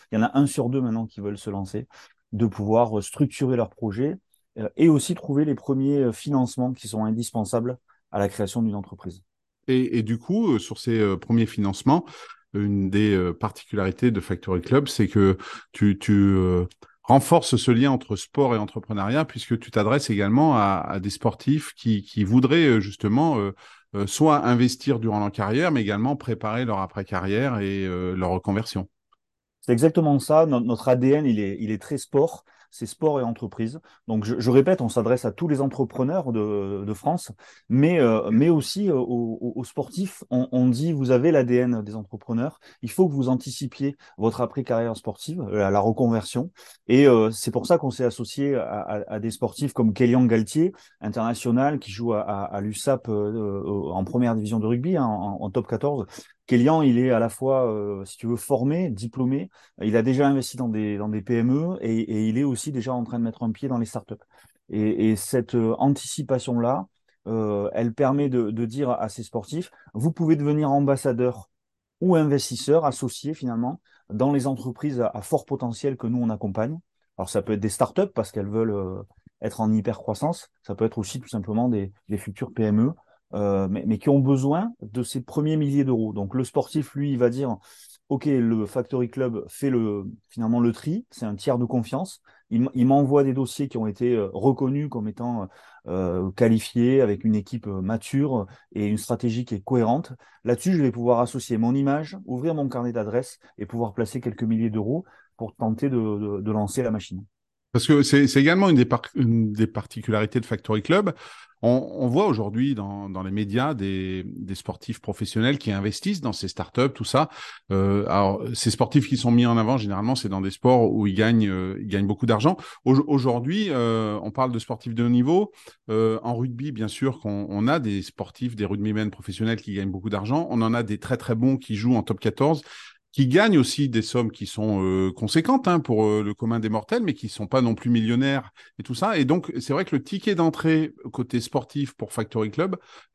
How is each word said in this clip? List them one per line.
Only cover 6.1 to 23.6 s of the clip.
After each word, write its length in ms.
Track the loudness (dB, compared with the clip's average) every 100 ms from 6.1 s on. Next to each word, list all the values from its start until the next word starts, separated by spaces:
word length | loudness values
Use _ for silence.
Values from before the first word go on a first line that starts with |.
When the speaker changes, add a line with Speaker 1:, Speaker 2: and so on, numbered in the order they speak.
Speaker 1:
financements 600 | -2 -2 0 0 -2 -4
qui 160 | -4 -8
sont 160 | -4
indispensables 720 | -2 -2 -4 -6 -2 -2 -4 -8 _ _ _
à 60 | -2
la 120 | -2
création 320 | -2 -4 -2
d'une 120 | -2
entreprise. 480 | -4 -10 -14 -14 -16 _ _ _ _ -2
Speaker 2:
Et, 300 | 0 2 -2
et 40 |
du 140 | -2 -4
coup, 380 | -2 0 2
euh, 40 | 0
sur 200 | -2 -8
ces, 200 | -2 2
euh, 200 | 2 0
premiers 260 | 2 2
financements, 640 | 2 0 -2 0 2 2 0 -18 -20 -20 _
une 340 | -4 0 0 2
des, 260 | 2 4
euh, 200 | 4 0
particularités 760 | -2 -6 -6 -8 -2 -2 2 0
de 100 | 0
Factory 420 | -4 -8 -2 -4
Club, 260 | 2 0 2
c'est 200 | 0 2
que 280 | 6 4 4 -4 -16 -16
tu, 260 | 0 2 2
tu, 140 | 2
euh, 500 | 4 4 4 2 2 -2 _ -20 _
renforces 540 | 4 4 6 2 4 0
ce 140 | 4
lien 200 | 4 4
entre 260 | 2 -2 -8
sport 380 | -4 0 2
et 40 | 2
entrepreneuriat, 680 | -2 -8 -8 -4 -2 -2 -2
puisque 320 | -8 -4 -4
tu 120 | 0
t'adresses 380 | 0 2 2 0
également 480 | 0 2 4 4 4
à, 200 | 4 2
à 220 | -2 -6
des 120 | -6
sportifs 640 | -2 -2 0 0 0 -2
qui, 300 | -6 -2 -2
qui 200 | -2 -4
voudraient, 440 | 4 4 6 6 6
euh, 120 | 4
justement, 580 | 2 -4 0 2 2 2
euh, 140 | -2 -6